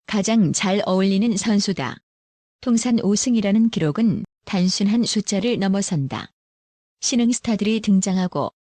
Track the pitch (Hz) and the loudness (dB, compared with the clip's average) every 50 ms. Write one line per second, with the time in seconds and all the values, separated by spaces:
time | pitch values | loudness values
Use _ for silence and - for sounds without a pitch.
0 | _ - - 214 190 220 220 233 202 151 - - - 196 190 208 - - 185 190 | _ -6 -4 -2 0 2 2 2 2 2 2 0 -2 -2 0 0 0 0 0 2
1 | 190 196 190 190 208 240 214 208 - 226 214 202 202 - 190 - 135 120 - - | 2 2 2 2 0 0 0 -2 -2 0 0 0 0 -2 -4 -4 -6 -8 -8 -12
2 | _ _ _ _ _ _ _ _ _ _ _ _ - 254 233 233 - 247 233 226 | _ _ _ _ _ _ _ _ _ _ _ _ -2 0 0 0 2 2 0 2
3 | - 190 208 208 - 262 240 226 202 202 196 220 226 233 - 190 156 151 147 - | 2 2 0 0 2 0 0 0 2 2 2 4 2 2 2 0 0 0 0 2
4 | 226 226 160 - - - _ _ - - - 190 180 185 190 - 202 202 208 233 | 0 0 0 0 -4 -10 _ _ -12 -4 -2 0 0 0 0 0 0 0 2 2
5 | 226 160 - 214 202 - - 196 190 240 240 - 196 196 190 196 202 - 190 151 | 0 0 -2 -4 -2 -2 -2 -2 0 0 -2 0 0 0 0 0 -2 -2 -2 -2
6 | 135 131 117 107 - - _ _ _ _ _ _ _ _ _ _ _ _ _ - | -2 -4 -6 -8 -10 -12 _ _ _ _ _ _ _ _ _ _ _ _ _ -8
7 | - - - 240 240 233 247 - - - 226 196 202 208 220 220 220 - 202 190 | -6 -2 0 0 2 2 0 -2 -2 -2 -2 0 0 0 -2 -2 2 2 2 2
8 | 190 202 185 185 185 180 - 147 131 - - _ _ | 2 2 0 0 -2 -2 -2 -4 -4 -6 -6 _ _